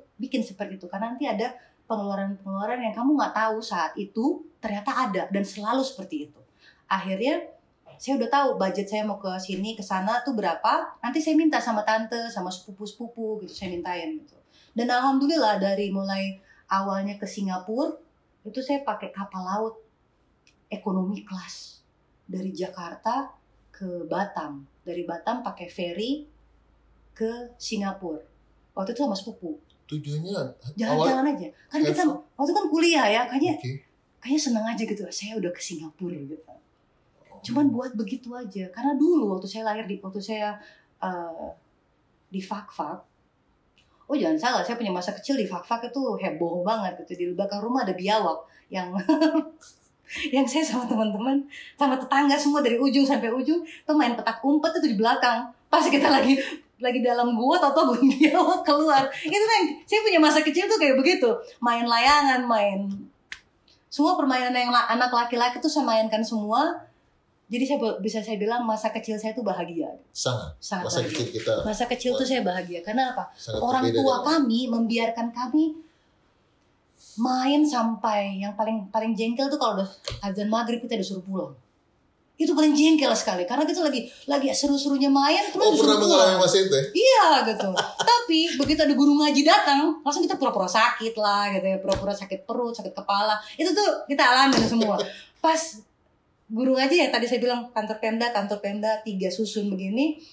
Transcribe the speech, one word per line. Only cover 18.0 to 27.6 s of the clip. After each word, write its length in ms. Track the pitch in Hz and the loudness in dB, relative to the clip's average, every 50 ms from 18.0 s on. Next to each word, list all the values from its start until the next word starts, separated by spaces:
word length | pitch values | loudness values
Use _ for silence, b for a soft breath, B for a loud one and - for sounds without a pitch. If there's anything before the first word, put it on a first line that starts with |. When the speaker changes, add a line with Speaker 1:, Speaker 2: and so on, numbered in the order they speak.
| - _ _ _ _ _ _ _ - | -16 _ _ _ _ _ _ _ -20
Speaker 1:
itu 160 | 214 - 262 | -12 -10 -8
saya 220 | 262 - 285 277 | -4 -4 -4 -4
pakai 300 | - - 214 208 - 180 | -4 -6 -6 -6 -10 -12
kapal 320 | - 196 196 - - 185 180 | -12 -12 -12 -10 -10 -10 -8
laut 320 | 180 196 214 220 226 220 - - _ _ _ _ _ _ _ _ _ _ _ _ _ _ _ _ | -6 -4 -4 -4 -6 -8 -12 -20 _ _ _ _ _ _ _ _ _ _ _ _ _ _ _ _
ekonomi 560 | _ 214 196 - 208 185 190 185 185 208 - - | _ -14 -8 -4 -4 -2 -2 -2 -4 -6 -8 -10
kelas. 600 | - 190 185 180 - - - - - - - _ _ _ _ _ _ _ _ _ | -14 -14 -14 -14 -14 -16 -18 -18 -20 -20 -20 _ _ _ _ _ _ _ _ _
Dari 260 | - 180 185 190 190 | -12 -10 -8 -8 -8
Jakarta 760 | - - 180 - - 180 170 170 - - - 220 233 269 277 - - _ _ _ _ _ _ _ | -8 -8 -8 -10 -10 -12 -14 -14 -12 -6 -4 -2 -2 -2 -4 -6 -12 _ _ _ _ _ _ _
ke 380 | - - 190 185 175 175 170 | -16 -12 -10 -8 -8 -8 -6
Batam, 560 | 165 - 202 202 196 - 175 156 147 143 139 139 - _ _ | -4 -4 -4 -4 -4 -6 -8 -10 -10 -10 -14 -16 -20 _ _
dari 220 | _ 180 170 175 165 | _ -10 -8 -8 -8
Batam 400 | 160 170 165 - 214 233 254 - | -8 -8 -6 -6 -6 -6 -4 -6
pakai 240 | 202 - - 180 | -8 -10 -10 -14
ferry 560 | 175 - - 180 175 175 190 220 247 285 302 294 - _ _ _ _ _ _ _ _ _ _ _ _ _ _ _ _ | -14 -10 -8 -8 -6 -6 -6 -4 -4 -4 -6 -8 -12 _ _ _ _ _ _ _ _ _ _ _ _ _ _ _ _
ke 400 | _ - 220 226 233 240 240 240 - | _ -6 -6 -4 -4 -8 -12 -16 -16
Singapura. 640 | - | -14